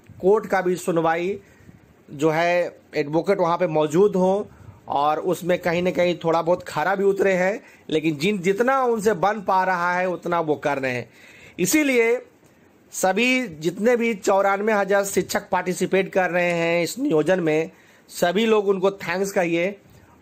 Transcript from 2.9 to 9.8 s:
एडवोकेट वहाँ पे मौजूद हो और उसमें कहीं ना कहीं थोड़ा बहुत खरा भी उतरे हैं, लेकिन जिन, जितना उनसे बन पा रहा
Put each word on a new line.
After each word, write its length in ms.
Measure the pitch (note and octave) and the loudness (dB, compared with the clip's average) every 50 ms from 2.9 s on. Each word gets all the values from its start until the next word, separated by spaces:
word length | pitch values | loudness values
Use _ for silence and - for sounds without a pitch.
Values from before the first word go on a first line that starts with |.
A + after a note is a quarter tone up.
| - | -6
एडवोकेट 440 | D3+ D3 C#3+ D3+ E3 D#3 F#3 G3+ F3 | -4 -4 -2 -2 -2 0 0 0 2
वहाँ 180 | F3+ E3 E3+ E3+ | 2 0 0 0
पे 100 | F3+ E3+ | 0 0
मौजूद 480 | D#3 D#3 D3+ D3+ C#3 F3 G3+ G#3 F3+ | 2 0 0 2 2 4 2 4 4
हो 320 | F#3 F3+ F#3 F#3+ G3+ G3+ - - - - - - - - - | 2 2 2 2 0 -2 -6 -12 -20 -20 -20 -20 -20 -10 -4
और 300 | - C#3 C#3+ D3+ D3+ - | -2 0 2 2 0 0
उसमें 380 | - F3+ E3+ - F3 E3 F3+ F3 | 0 -2 -2 -2 0 0 0 0
कहीं 220 | - F3 E3 F3 F3+ | 0 0 0 0 0
ना 80 | F#3 | 0
कहीं 260 | D#3+ F3 F3 F3+ E3+ E3+ - | 0 0 0 0 0 0 0
थोड़ा 180 | E3 D#3+ E3 | 0 0 2
बहुत 220 | E3 D#3+ F3+ F3+ - | 2 2 0 0 -2
खरा 320 | - - D#3 D3+ F3+ G3 | -6 -4 -2 -2 0 0
भी 80 | F#3+ G3 | 2 2
उतरे 300 | G3 G3 G3 F#3+ G3 F#3+ | 2 2 2 2 2 2
हैं, 280 | F3+ F3+ F#3+ G3+ - - - - - _ - | 2 0 0 -2 -4 -8 -16 -20 -20 _ -4
लेकिन 280 | - D#3 D3 E3 D#3 C#3 | -2 -2 0 -2 -2 -2
जिन, 220 | C#3+ G3+ G#3+ G3 | -2 -2 -2 0
जितना 420 | D#3+ F#3+ G3 G3 A#3 B3+ C4+ C4+ B3+ | 0 0 0 2 2 2 2 2 2
उनसे 300 | A#3+ A#3 A3 F#3 A3+ G#3 | 0 0 0 0 0 0
बन 280 | E3 D#3+ G3+ G#3+ A3 | 2 0 0 -2 -2
पा 220 | F#3 G#3 G3 F#3+ F#3 | -2 0 0 2 2
रहा 300 | F#3 F#3 F3 | 2 0 0